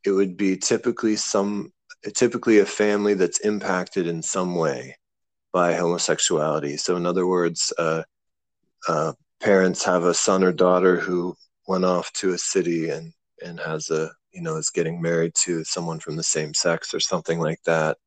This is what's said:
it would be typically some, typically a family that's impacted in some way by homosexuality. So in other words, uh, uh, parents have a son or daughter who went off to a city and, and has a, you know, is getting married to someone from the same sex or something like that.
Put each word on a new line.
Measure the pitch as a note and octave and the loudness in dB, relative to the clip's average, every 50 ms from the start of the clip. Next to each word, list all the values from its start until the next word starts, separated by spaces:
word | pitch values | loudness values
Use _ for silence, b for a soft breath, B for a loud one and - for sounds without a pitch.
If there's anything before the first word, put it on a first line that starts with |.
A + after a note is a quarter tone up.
| - | 0
it | G2+ | 2
would | G2 F#2+ G2+ F#2 F2+ | 2 2 2 0 0
be | F2+ G#2 F#2+ F#2+ | -2 0 0 0
typically | F#2 - - A#2 A2 - B2 A#2 - - A2 G#2+ | 0 0 0 0 0 0 -2 -2 0 0 0 0
some, | G2+ - - - G#2 G2 G2+ G#2 G2+ F#2 - _ _ _ _ - _ - G#2 - | 0 -2 -2 0 0 0 0 -2 -6 -8 -10 _ _ _ _ -20 _ -14 -8 0
typically | - B2 A#2 G#2+ A2+ - A#2+ A2 G#2 | 0 0 2 0 0 2 6 6 6
a | G2 | 6
family | - - - G#2+ G#2 G#2 G#2 G#2 G#2 G2+ | 4 2 0 2 2 2 2 2 2 2
that's | F#2+ F2+ E2+ - - | 2 2 0 0 -2
impacted | - G#2 G#2+ G2+ - G2+ F#2 F2+ F2+ - - G2 F2 | -2 -2 -2 -2 -2 -2 -2 -2 -4 -4 -4 -4 -2
in | E2+ E2+ E2 | -2 -4 -4
some | D#2+ - - F#2+ F#2 F2+ F2+ | -6 -4 -2 -2 -2 -2 0
way | F2 D#2+ D2+ C2+ B1 B1 C2 - _ _ _ _ _ _ _ _ _ _ _ - | 0 0 0 0 -4 -8 -14 -16 _ _ _ _ _ _ _ _ _ _ _ 0
by | F2+ F2 F2 E2+ | 2 2 2 2
homosexuality. | E2+ F2+ E2+ F2 E2+ - - D#2+ - - - F2+ D#2 D2+ D#2 D2 D#2 D2 C#2+ C#2+ | 2 0 0 0 0 0 0 0 0 2 0 2 0 0 0 0 -2 -2 -4 -6
So | - - - F2+ | -6 -2 -2 -2
in | F2+ F2 | 0 0
other | F2 F2 F#2 F2+ | 0 0 0 0
words, | F2+ F#2 F2+ F2 E2+ E2+ - - - - | 2 2 2 0 0 -2 -2 -6 -4 -2
uh, | - E2+ D#2+ D#2+ E2 D#2+ _ _ _ _ _ _ _ _ _ _ _ _ _ _ _ - | -2 -2 0 -2 -2 -4 _ _ _ _ _ _ _ _ _ _ _ _ _ _ _ -4
uh, | - E2 D2+ D#2 D#2+ - _ _ _ _ _ | -4 -2 -2 -2 -4 -6 _ _ _ _ _
parents | - G#2+ G2+ F#2+ F#2 F#2 F#2 - - | 2 4 4 6 6 4 2 0 0
have | F#2+ F2+ F2+ E2+ | 2 2 2 4
a | F2+ E2+ | 2 2
son | - - - G2 F#2 F#2 | 2 2 2 4 4 4
or | F#2 | 2
daughter | F2 E2 F#2 F2+ F2+ F2+ F2+ F#2 F2+ F2 | 4 4 4 4 6 6 6 4 4 4
who | F2 F2+ F2+ F2+ F2 F2+ F2 _ _ _ _ _ _ | 0 -2 -2 -2 -2 -4 -6 _ _ _ _ _ _
went | - F#2+ F#2 F#2 | -4 -2 0 2
off | F#2 F2+ F2 E2+ - _ | 2 2 0 -2 -4 _
to | - - F#2+ F2+ | -2 -2 -2 -2
a | |
city | E2+ - - - G2 E2+ F2 E2+ E2 D#2+ E2 | -2 -4 0 0 0 0 2 0 -2 -2 -4
and, | - D#2 E2 E2 _ _ _ _ _ _ - | -6 -6 -10 -14 _ _ _ _ _ _ -14
and | F2 E2+ E2 | -14 -12 -10
has | D#2 D#2+ D#2+ D#2 D#2 - | -8 -6 -6 -6 -4 -2
a, | E2 D#2 D#2+ D#2+ - _ _ _ | -2 -2 -2 -4 -8 _ _ _
you | _ F2+ | _ -10
know, | E2+ D#2+ D#2 | -6 -6 -6
is | D#2+ D2+ - | -4 -4 -4
getting | - F2 E2+ D#2+ E2 F2 | -2 -2 -2 -2 -2 -4
married | E2 E2 E2+ E2 E2 E2+ - - - | -2 0 0 0 0 0 0 -2 -2
to | F2+ F2 E2 D#2+ | 0 -2 -4 -4
someone | - - F#2 E2+ E2 E2 D#2+ | -4 -6 -6 -4 -6 -6 -8
from | - - D2+ | -8 -8 -8
the | D#2+ D#2+ | -4 -4
same | - - D#2 D#2 D2+ D2+ | -2 -2 -2 -4 -4 -4
sex | - - F2 E2+ D#2+ - - - | -2 0 0 -2 -2 -4 -8 -4
or | E2+ | -4
something | - - F#2+ F2 - - E2 E2+ | -4 -2 -4 -4 -2 -4 -2 -2
like | E2 D#2 E2 - _ | -2 -4 -4 -4 _
that. | - E2 D#2+ D#2 D#2 - _ _ | 0 0 2 2 0 -2 _ _